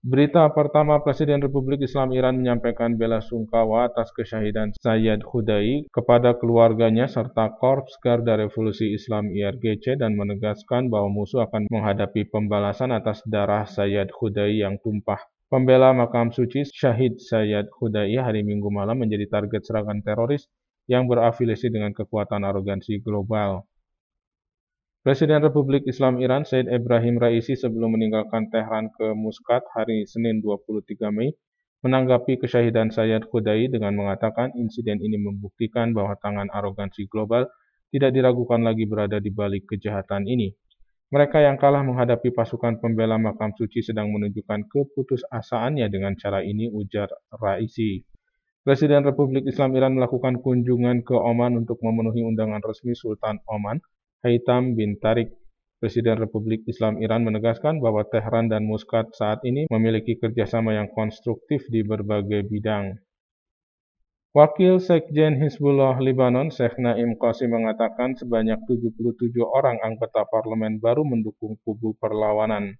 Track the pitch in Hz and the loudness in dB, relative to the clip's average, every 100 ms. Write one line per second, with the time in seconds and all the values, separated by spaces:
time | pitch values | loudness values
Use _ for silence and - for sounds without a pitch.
0 | 123 131 147 170 156 151 147 151 151 147 | 0 2 4 6 4 4 2 2 4 2
1 | 151 - 151 143 139 139 131 143 131 143 | 2 0 2 2 2 -2 -2 -2 -2 -2
2 | 131 127 127 127 127 120 120 117 117 113 | 0 2 2 2 0 0 -2 -2 -2 0
3 | 113 113 107 117 110 117 110 113 120 120 | 0 0 -2 -6 -2 0 2 2 0 -2
4 | 113 - 113 110 107 107 107 - 120 113 | -6 -6 -6 -4 -2 -2 -4 -2 0 2
5 | 110 107 - 123 110 107 107 143 147 - | 2 0 -2 -2 0 2 2 -2 -2 -4
6 | 120 120 123 120 117 117 117 110 113 110 | 4 6 6 2 2 6 6 6 4 4
7 | 127 123 117 - 110 - 127 135 135 - | 2 -2 -2 0 -2 2 2 2 -2 -4
8 | 123 120 117 107 107 - 110 101 110 101 | 0 2 2 2 0 -2 -2 0 -2 -2
9 | - 107 107 92 101 123 113 107 - 131 | -4 -4 -2 -2 -4 -2 -2 -2 -2 -2
10 | 113 104 101 101 107 104 - 123 127 107 | 0 -2 -2 -4 -4 -6 -2 -2 0 0
11 | 101 101 98 127 110 110 104 113 104 101 | 0 -2 -2 -2 -2 -2 -2 -2 0 0
12 | 98 107 104 107 98 104 101 98 131 113 | -2 -2 -2 -2 0 0 -2 -2 -2 -2
13 | 113 104 - 104 101 104 104 - 101 101 | -4 -6 -4 -2 0 0 -2 -2 0 0
14 | 98 - 113 104 104 107 101 101 113 104 | -2 -4 -4 0 0 0 -2 -4 -6 -4
15 | 104 98 - _ _ 131 127 127 131 127 | -4 -6 -8 _ _ 0 6 8 8 6
16 | 117 120 117 120 120 135 143 - 139 113 | 2 0 0 0 -2 -2 -6 0 0 2
17 | 127 120 - 113 107 104 104 _ 117 104 | 0 -2 -2 0 2 0 -4 _ -4 -2
18 | 101 120 127 107 104 104 104 101 101 127 | 0 0 0 -2 -2 -2 -2 -4 -2 -2
19 | 113 104 101 107 101 110 - 110 104 104 | -2 -2 -2 -2 -2 -6 -4 -4 -4 -6
20 | 104 107 120 143 _ _ _ _ - 123 | -4 -2 0 -2 _ _ _ _ -2 0
21 | 123 120 117 - 117 107 123 110 104 101 | 2 4 2 2 -2 0 -2 -2 -4 -6
22 | 101 110 101 104 98 101 98 95 - 104 | -4 -4 -2 -2 -2 -2 -4 -6 -4 -6
23 | 110 104 101 107 101 92 - _ _ _ | -4 -4 -2 -2 -2 -4 -10 _ _ _
24 | _ _ _ _ _ _ _ _ _ _ | _ _ _ _ _ _ _ _ _ _
25 | 147 139 151 151 151 143 135 139 135 123 | 0 2 4 6 4 2 2 0 0 0
26 | 131 123 127 131 - 131 127 123 120 117 | 2 2 0 0 2 0 2 -2 2 2
27 | 120 120 120 117 117 131 123 113 113 110 | 2 2 2 2 0 -4 -2 -2 0 0
28 | 110 107 107 110 110 113 110 110 110 - | 2 0 -2 -4 -2 -2 -2 -4 -6 -4
29 | 110 107 110 - - 120 - 113 113 110 | -4 -2 -6 -8 -2 -2 -2 -6 -2 -2
30 | 101 113 117 110 104 101 - 107 - 104 | -4 -2 -2 0 -2 -4 -4 -8 -8 -8
31 | 104 104 131 156 _ _ _ _ 127 131 | -4 -2 -4 -6 _ _ _ _ 0 0
32 | 127 123 131 127 117 123 120 113 110 110 | 2 2 2 -2 0 2 2 2 0 0
33 | 110 110 110 117 107 107 127 120 101 101 | 0 0 0 -2 0 0 0 0 -2 -2
34 | 101 98 110 110 127 120 113 - 113 104 | -2 -2 -2 -2 -4 -4 -6 -4 -4 -4
35 | 104 107 101 101 101 _ 113 123 117 110 | -2 -4 -4 -6 -10 _ -4 -2 0 0
36 | 101 98 104 101 101 101 101 98 101 - | -2 -4 -6 -6 -6 -6 -6 -6 -10 -8
37 | 98 107 107 117 135 _ _ _ _ 139 | -8 -6 0 0 0 _ _ _ _ 2
38 | 135 127 127 123 120 117 117 110 104 107 | 4 4 4 2 2 2 2 0 -2 -2
39 | 104 104 104 101 101 98 98 101 104 101 | -2 -2 -4 -4 -4 -4 -6 -6 -4 -6
40 | - 101 101 123 98 - _ _ - _ | -4 -4 -2 -2 -2 -6 _ _ -20 _
41 | _ 143 143 151 143 135 139 143 135 127 | _ 2 4 6 4 6 4 4 0 0
42 | 123 117 123 120 113 117 117 110 113 113 | 0 2 0 -2 -2 -2 -2 -2 -2 0
43 | 110 110 110 107 107 101 110 117 110 107 | 0 2 0 -2 -6 -4 -4 -4 -4 -4
44 | 104 107 104 104 - 104 107 143 143 - | -2 -2 -4 -6 -6 -6 -2 -4 -2 -6
45 | 127 127 - 120 - 120 120 151 107 98 | -4 -4 -4 -10 -4 -2 -2 0 -2 -2
46 | 98 95 101 98 95 104 117 107 98 107 | -4 -4 -2 -2 -2 -4 -4 -6 -6 -6
47 | 101 - _ - 104 98 113 - 110 95 | -6 -10 _ -6 -4 -2 -4 -2 -4 -4
48 | _ - _ _ _ _ - 139 147 143 | _ -20 _ _ _ _ 0 4 6 4
49 | 143 - 139 131 139 127 135 131 131 131 | 4 2 0 0 -2 0 2 4 2 2
50 | 123 127 127 123 131 123 123 123 123 123 | 0 0 -2 -2 0 0 2 2 2 0
51 | 117 120 117 117 120 120 113 117 113 113 | 2 2 2 2 2 0 -2 -2 -2 0
52 | 113 113 113 110 110 107 110 110 123 120 | 0 -2 -2 -2 -2 -4 -6 -8 -6 -6
53 | 113 107 110 104 - 107 104 139 _ _ | -6 -4 -4 -6 -6 -6 -4 -6 _ _
54 | _ _ 123 120 120 123 127 113 104 101 | _ _ 2 2 2 2 2 0 -2 0
55 | 110 113 113 - - _ _ _ 110 120 | 0 0 -2 -8 -20 _ _ _ -2 0
56 | 113 110 110 107 110 113 110 - 110 107 | 0 0 -2 -4 -4 -4 -4 -2 -2 0
57 | 110 113 113 107 113 113 151 156 120 107 | -2 0 0 0 0 0 -2 0 0 0
58 | 104 113 107 113 113 107 107 110 - 113 | 0 -2 0 0 0 0 -2 -4 -2 -2
59 | 113 - 107 107 127 131 156 113 113 110 | -2 -4 -2 -2 -2 -2 0 2 2 2
60 | 113 113 - 120 101 117 113 107 104 - | -2 -2 -2 -2 -2 0 0 0 -2 -4
61 | 107 - 123 110 _ 147 - 113 104 107 | -4 -4 -6 -6 _ -4 -2 -2 -2 -4
62 | 101 104 101 104 101 104 107 104 98 101 | -2 -4 0 -2 -2 -4 -2 -4 -4 -10
63 | _ _ _ _ _ _ _ _ _ _ | _ _ _ _ _ _ _ _ _ _
64 | _ _ _ 147 151 147 185 185 185 165 | _ _ _ 6 6 6 4 4 4 2
65 | 156 147 156 135 147 - 143 139 135 127 | 2 2 2 4 0 0 2 4 4 2
66 | 131 131 127 127 135 - 117 - 120 113 | 0 2 2 2 -2 -2 -2 0 -2 0
67 | 117 110 117 113 123 117 113 110 110 113 | -2 0 -2 0 -2 0 -2 -2 -4 -2
68 | 127 127 123 117 110 110 113 120 117 110 | -4 -4 -2 0 0 -2 -2 -2 -2 -4
69 | 117 - 120 117 117 131 139 113 113 110 | -6 -2 -4 0 0 2 0 -2 -6 -4
70 | 113 110 104 113 113 113 110 107 113 131 | -4 -2 -2 -2 -2 -4 -4 -2 0 0
71 | 151 120 107 - 107 107 - 110 110 107 | 0 -2 -4 -8 -12 -10 -8 -6 -6 -4
72 | 107 107 107 107 110 104 101 | -4 -2 0 0 0 -2 -6